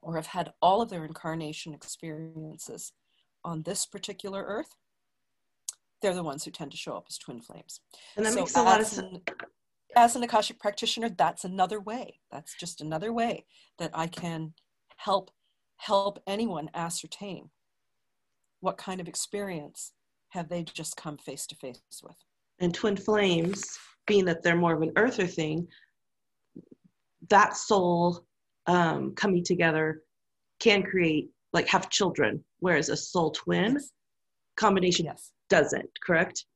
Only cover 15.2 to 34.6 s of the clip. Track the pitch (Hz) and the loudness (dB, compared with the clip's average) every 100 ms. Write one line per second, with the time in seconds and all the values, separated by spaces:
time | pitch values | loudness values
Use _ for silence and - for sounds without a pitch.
15.2 | 190 _ _ _ _ _ - 196 196 202 | -2 _ _ _ _ _ 0 2 2 -4
16.2 | - 202 233 170 160 - 170 175 175 - | -6 -2 -2 -4 -8 -6 -6 -6 -10 -12
17.2 | 202 175 - _ _ _ _ _ _ _ | -12 -12 -14 _ _ _ _ _ _ _
18.2 | _ _ _ _ 185 180 - 185 170 - | _ _ _ _ -6 -6 -8 -8 -8 -8
19.2 | - 202 202 170 147 - - _ _ _ | -6 -6 -6 -8 -10 -16 -18 _ _ _
20.2 | _ 185 165 175 165 - 160 - 160 147 | _ -10 -6 -6 -8 -10 -12 -10 -12 -12
21.2 | - 135 - - 131 127 _ - - - | -14 -12 -12 -12 -14 -14 _ -20 -20 -20
22.2 | _ _ _ _ 180 170 220 202 202 214 | _ _ _ _ -2 0 -2 -2 0 2
23.2 | 196 170 165 196 - - - _ - 202 | 4 2 0 -4 -8 -14 -20 _ 2 4
24.2 | 180 170 175 170 175 160 160 - 233 254 | 4 2 2 4 4 2 2 2 2 2
25.2 | 180 175 156 156 175 - _ _ _ _ | -2 0 -2 -2 -6 -12 _ _ _ _
26.2 | _ _ _ - _ - _ _ _ _ | _ _ _ -20 _ -20 _ _ _ _
27.2 | 170 202 208 - - 208 180 170 175 175 | 6 6 8 2 2 4 4 4 2 0
28.2 | _ _ _ _ - 175 170 143 135 - | _ _ _ _ 2 4 4 0 -4 -2
29.2 | 190 180 175 180 165 156 156 156 _ _ | 2 2 2 2 2 2 0 -4 _ _
30.2 | _ _ _ _ 226 202 185 185 170 151 | _ _ _ _ 4 4 2 2 2 2
31.2 | - _ _ 170 - 185 185 - 190 - | -2 _ _ 0 2 2 2 0 0 2
32.2 | 117 104 - _ 185 160 147 147 - 185 | 2 0 -8 _ 2 2 2 -2 -2 0
33.2 | 160 151 - 175 196 285 - _ _ _ | 0 -2 0 2 2 0 -4 _ _ _
34.2 | _ _ _ - | _ _ _ 2